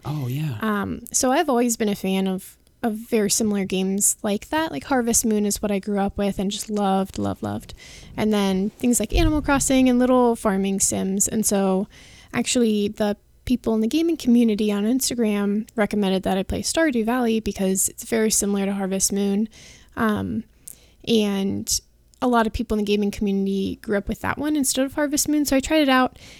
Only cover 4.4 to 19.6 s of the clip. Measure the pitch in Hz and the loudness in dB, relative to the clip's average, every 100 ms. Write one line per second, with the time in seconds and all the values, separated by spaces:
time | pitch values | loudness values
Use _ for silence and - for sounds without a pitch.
4.4 | - 311 320 285 - 262 233 220 233 208 | -2 -2 -2 -4 -2 0 2 0 2 0
5.4 | 208 - 208 196 208 202 196 - 202 196 | 0 -2 -2 -2 -2 -2 -2 -2 -2 -2
6.4 | 196 - - 208 196 190 190 - 202 190 | -4 -4 -4 -2 2 2 0 -4 -6 -4
7.4 | 208 220 - - - - - - 214 208 | -6 -8 -10 -18 -20 -20 -12 -4 0 2
8.4 | 196 185 208 - 247 240 208 - 320 302 | 2 0 -2 -2 0 0 2 2 4 2
9.4 | 277 277 - 262 254 247 247 254 240 233 | 2 0 4 4 4 4 4 4 4 2
10.4 | 220 190 196 196 - 196 190 196 - 220 | 0 0 0 0 0 -2 -2 -2 -2 0
11.4 | 202 196 196 190 208 - - - - - | 0 2 2 0 -2 -10 -20 -20 -8 -4
12.4 | 226 254 226 208 202 - 208 202 _ _ | 0 2 2 2 0 -2 -2 -4 _ _
13.4 | - 247 233 220 220 311 339 330 254 240 | -4 -2 0 0 2 2 0 0 4 6
14.4 | 233 208 214 202 214 262 - 240 214 208 | 6 4 0 0 0 0 0 0 0 2
15.4 | 202 208 220 - 202 208 190 190 190 190 | 0 -2 -2 -2 0 2 0 0 0 -2
16.4 | 190 180 - 320 320 240 214 254 233 220 | -2 -4 -2 0 2 2 0 0 0 0
17.4 | 214 196 190 190 - - - 226 220 - | -2 -2 0 0 -2 -4 -4 0 2 0
18.4 | 202 202 196 196 190 190 - 196 202 202 | 0 0 0 -2 -2 0 0 0 0 0
19.4 | 220 - | -2 -6